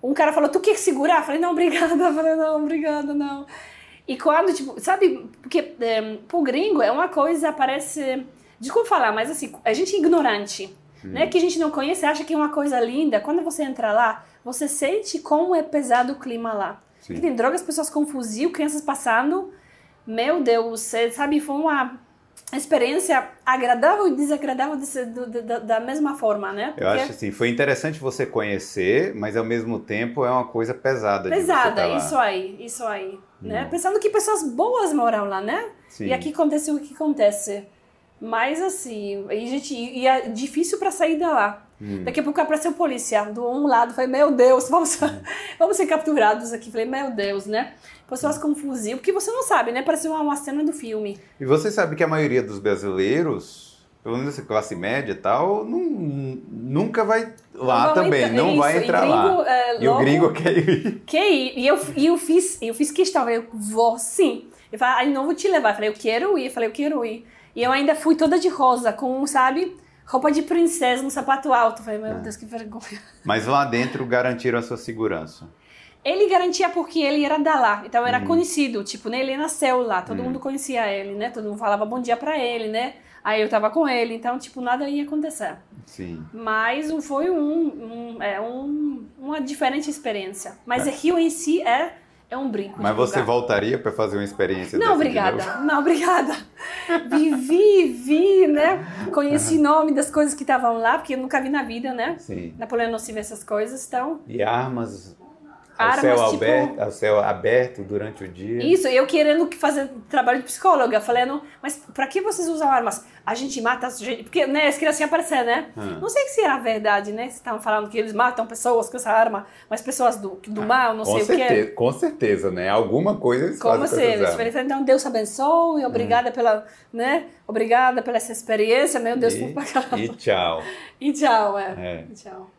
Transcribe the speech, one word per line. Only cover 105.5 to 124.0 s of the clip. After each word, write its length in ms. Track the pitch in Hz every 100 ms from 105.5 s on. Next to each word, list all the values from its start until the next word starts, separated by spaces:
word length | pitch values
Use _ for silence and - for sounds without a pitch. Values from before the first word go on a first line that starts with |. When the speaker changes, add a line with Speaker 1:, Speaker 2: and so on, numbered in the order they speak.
| - _ -
Speaker 2:
Ao 100 | 226
Speaker 1:
Armas, 140 | 262
Speaker 2:
céu 140 | 135 123 113
Speaker 1:
tipo 40 | 104
Speaker 2:
aberto, 360 | - 127 139 -
ao 100 | 107
céu 280 | 101 104 104
aberto 640 | 104 101 95 120 123 123
durante 420 | 95 101 107 104 95
o 20 |
dia? 340 | 87 101 120
Speaker 1:
Isso, 240 | 254 370 320
eu 180 | 254 269
querendo 400 | 339 302 302 339
que 80 | -
fazer 340 | 294 294 269 - -
trabalho 300 | 285 240 262
de 40 |
psicóloga, 560 | 262 - - 320 240 214
falando, 420 | 214 240 254 285 - -
"Mas 180 | 277 294 -
pra 120 | - 269
que 140 | 370
vocês 300 | 403 392 339
usam 200 | 320 294
armas?" 360 | 262 233 226 - - -
"A 80 |
gente 280 | 226 269 269
mata 260 | 226 254 254
a 20 |
gente", 340 | 247 214 233
porque, 220 | - 349 269
né, 220 | 285 294
as 100 | 294
crianças 220 | 311 302
iam 80 | 302
aparecer, 380 | 320 330 269 233
né? 220 | 254 320 -
Speaker 2:
Hum. 220 | 101 -
Speaker 1:
Não 80 | 392
sei 180 | 508 554
se 140 | -
era 160 | 392 269
verdade, 560 | 233 220 214 202 202
né? 160 | 214 247
Se 60 | -
estavam 240 | - 214
falando 260 | 226 214 208
que 80 | 220
eles 140 | 220
matam 340 | 208 247 247 226
pessoas 440 | 233 247 233 226
com 80 | 247
essa 120 | 233
arma, 380 | 220 226 202 208 - -
mas 120 | 214
pessoas 360 | 226 - 247 233
do, 200 | 202 185 -
do 140 | 208
Speaker 2:
Ah, 20 | 214
Speaker 1:
mal, 280 | 254 247 220
não 80 | 214
Speaker 2:
com 80 |
Speaker 1:
sei 80 | 214
o 160 | 214 349
quê. 80 | 254
Speaker 2:
certe-, 240 | - 107
com 200 | - 120
certeza, 580 | 139 339 302 113 98 98
né? 160 | 90 92
Alguma 480 | 104 113 117 185 208
coisa 300 | 127 123 165
eles 120 | -
Speaker 1:
Como 160 | 233 226
Speaker 2:
fazem 100 | 285
com 80 |
Speaker 1:
assim? 80 | -